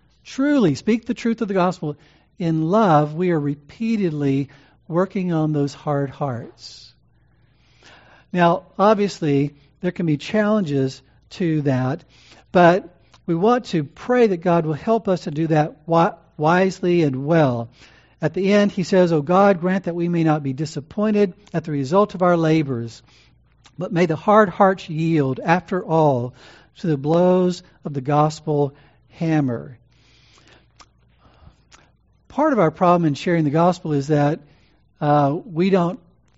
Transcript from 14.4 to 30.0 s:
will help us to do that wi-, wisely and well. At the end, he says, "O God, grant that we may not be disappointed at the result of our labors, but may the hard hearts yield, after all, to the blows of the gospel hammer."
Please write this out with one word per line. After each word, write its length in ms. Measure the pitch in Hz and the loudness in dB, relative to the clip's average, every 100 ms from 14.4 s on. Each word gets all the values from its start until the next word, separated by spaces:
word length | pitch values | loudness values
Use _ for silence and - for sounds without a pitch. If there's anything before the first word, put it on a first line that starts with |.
| 180 170 | 0 0
will 80 | 156 | 0
help 360 | 147 - 226 202 | -4 -2 -2 0
us 160 | 180 | -4
to 60 | 185 | -4
do 180 | 147 160 | -4 0
that 380 | 156 156 - - | 0 0 -4 -2
wi-, 300 | 165 175 - _ - | 2 2 -2 _ -4
wisely 640 | 151 180 190 185 180 175 | 0 2 0 -2 0 2
and 240 | 151 131 139 | 0 -2 0
well. 420 | 170 139 120 117 _ - _ _ _ | 2 2 -2 -8 _ -20 _ _ _
At 100 | 156 | -6
the 180 | 175 190 | -2 0
end, 180 | 208 202 | 2 2
he 100 | 202 | -2
says, 300 | 170 190 180 | 0 2 4
"O 80 | 160 | 2
God, 400 | 143 185 202 185 | 2 4 4 2
grant 240 | 180 190 | -2 -4
that 100 | 185 | -4
we 140 | 170 170 | -6 -2
may 160 | 170 | 0
not 180 | 160 151 | 0 0
be 120 | 139 | -4
disappointed 800 | 131 156 151 - - 214 208 202 - _ | -6 -8 -10 -10 -4 -2 0 0 -4 _
at 120 | 170 | -8
the 80 | - | -4
result 420 | 143 131 190 208 | -4 0 2 2
of 80 | 180 | 0
our 140 | 180 170 | 0 2
labors, 680 | 160 160 139 120 117 - _ _ _ _ _ _ _ - | 2 0 0 -6 -8 -14 _ _ _ _ _ _ _ -12
but 160 | 185 | -4
may 140 | 170 175 | -2 0
the 100 | 156 | 0
hard 320 | - 208 208 | 4 4 4
hearts 400 | - 196 196 - | 4 2 2 -6
yield, 500 | 151 165 160 135 131 | -4 0 0 0 -2
after 460 | 170 175 - 185 | 0 0 -2 -6
all, 500 | - 160 151 127 123 - - - _ - | -2 2 2 0 -4 -12 -20 -20 _ -8
to 80 | 175 | -4
the 100 | 143 | -2
blows 680 | 143 170 180 185 180 175 - _ | 0 2 2 2 0 -4 -14 _
of 80 | 165 | -12
the 80 | 139 | -8
gospel 760 | 127 147 151 151 - 147 143 - _ _ _ | -2 0 0 -2 -4 -2 -2 -6 _ _ _
hammer." 680 | - 165 156 135 117 147 120 _ _ | -8 -2 0 -2 -4 -10 -20 _ _